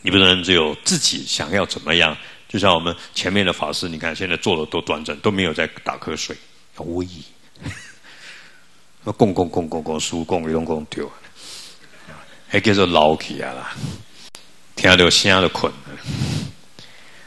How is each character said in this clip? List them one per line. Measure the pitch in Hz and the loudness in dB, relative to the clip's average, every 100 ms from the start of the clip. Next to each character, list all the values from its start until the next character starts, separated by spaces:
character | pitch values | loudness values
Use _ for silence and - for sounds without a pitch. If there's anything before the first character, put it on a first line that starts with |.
你 | 90 | 0
不 | 95 | 4
能 | 95 92 | 6 4
只 | 87 | 4
有 | 90 76 76 | 4 2 -2
自 | - 180 | -2 0
己 | - - | 0 -2
想 | - - 76 | -4 -4 -2
要 | 98 87 | 0 -2
怎 | - | -4
么 | 73 | 0
样。 | 85 80 76 - - - | 2 2 0 -12 -20 -8
就 | 101 | 0
像 | 98 | 4
我 | 82 | 4
们 | 85 82 - | 2 -6 -10
前 | - 92 | -6 -2
面 | 101 | 0
的 | 92 | 0
法 | 82 76 | 0 -4
师， | - 90 | -4 -6
你 | 80 | -6
看 | 82 | -6
现 | 78 95 | -6 -4
在 | 85 | -2
坐 | 113 82 | 0 0
得 | 78 | -2
多 | 85 | -4
端 | - 76 | -4 -4
正， | 78 73 | -4 -2
都 | - | -2
没 | 143 | 0
有 | 90 | 0
在 | 78 80 - | 0 -4 -4
打 | - 67 | -8 -6
瞌 | - 76 | -8 -8
睡， | - - - - - - | -8 -10 -16 -20 -20 -14
要 | |
威 | 78 87 | -6 -6
仪。 | 90 87 - - - - | -6 -10 -18 -20 -20 -16
<laughs> | - - - - - - - - - - - - - - | -14 -14 -18 -20 -20 -20 -20 -20 -20 -20 -20 -20 -20 -12
那 | 107 | -10
讲 | - 110 | 2 2
讲 | 90 85 | 4 0
讲 | 90 80 82 | -2 -4 -6
讲， | 78 78 | -4 -6
书 | - 85 82 | -4 -4 -2
讲， | 92 80 | -2 0
用 | 80 | -2
讲 | 80 78 | -2 -4
对 | 76 - | -6 -10
啊， | 73 - - - - - - - - - - - - - - | -10 -12 -20 -20 -18 -18 -18 -20 -20 -20 -20 -20 -20 -20 -2
那 | 104 | 0
叫 | 110 | 2
做 | 101 90 | 4 6
老 | 82 76 78 | 6 6 4
气 | - 67 | -4 -8
啊 | 67 | -8
啦， | 64 - - - - - - - - - - - - | -8 -12 -8 -8 -10 -14 -20 -20 -20 -20 -20 -16 0
听 | 92 90 | 4 6
到 | 87 | 6
声 | - 104 95 | 6 6 6
都 | 87 | 4
困 | - - | 0 -4
了。 | - - - - - - - - - - - - - - - | -6 -16 -14 -8 -4 -2 -4 -6 -12 -20 -20 -20 -20 -20 -20